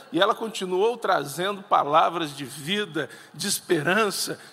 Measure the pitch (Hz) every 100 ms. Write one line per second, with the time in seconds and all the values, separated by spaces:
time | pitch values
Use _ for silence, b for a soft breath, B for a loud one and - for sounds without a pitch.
0 | B 165 202 - 226 - 185 185 220 240
1 | 208 165 143 143 190 202 190 160 143 156
2 | 190 170 156 143 135 147 143 208 202 151
3 | 131 B B 151 196 - - 160 151 202
4 | 208 - - 156 B